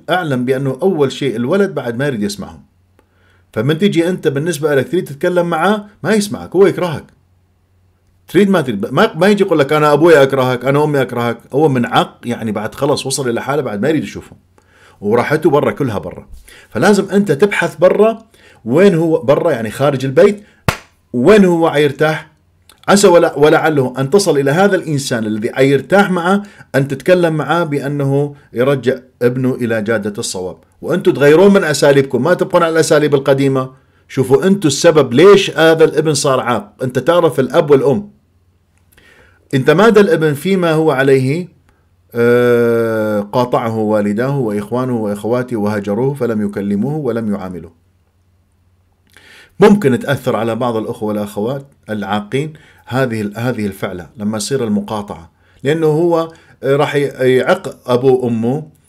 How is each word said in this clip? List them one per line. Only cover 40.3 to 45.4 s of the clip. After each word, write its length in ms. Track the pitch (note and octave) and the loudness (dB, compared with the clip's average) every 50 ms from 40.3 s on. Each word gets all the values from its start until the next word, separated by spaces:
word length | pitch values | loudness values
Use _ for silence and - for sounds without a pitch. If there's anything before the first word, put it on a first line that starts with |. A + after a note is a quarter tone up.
| C#3+ | -2
فيما 380 | C#3+ - F#3 G3 F#3+ F3 E3 | -2 -2 -2 0 0 0 0
هو 200 | D#3 D#3 D#3+ D#3 | 0 2 2 2
عليه، 560 | C#3 B2+ C3+ C#3 C3+ C3+ C3 C3 C#3+ E3+ F3+ - _ _ _ _ _ _ _ _ _ _ _ _ - | 2 2 2 2 2 2 2 0 -4 -4 -6 -10 _ _ _ _ _ _ _ _ _ _ _ _ -2
آه، 1040 | A#2 A#2+ A#2+ A#2+ B2 B2 B2 A#2+ A#2+ A#2+ A#2 A#2 A#2 A2+ A2+ A2+ A2 G#2+ G#2+ G#2+ G#2 | 0 2 4 4 4 4 4 2 2 2 2 0 0 0 -2 -2 -2 -2 -2 -2 -4
قاطعه 560 | G2+ G#2 - C3 - D#3 D3+ C#3 A#2+ A2+ A2 A2 | -4 -2 -2 -2 -2 0 -2 -2 -2 -2 -4 -2
والداه 600 | A2 G#2+ G#2+ G#2+ G#2 G#2 G#2 G#2+ B2+ C3+ C#3+ C#3+ | -2 0 0 0 0 0 -2 -2 -2 -2 -2 -4
وإخوانه 600 | B2+ G#2+ G#2 G#2 G2+ - A#2 B2 B2+ B2+ B2 A#2 | -4 -4 -4 -6 -6 -6 -6 -4 -4 -4 -4 -4
وإخواته 600 | A2 G2+ G#2 G#2 A2 G#2+ A#2+ B2 | -4 -4 -6 -6 -4 -4 -4 -4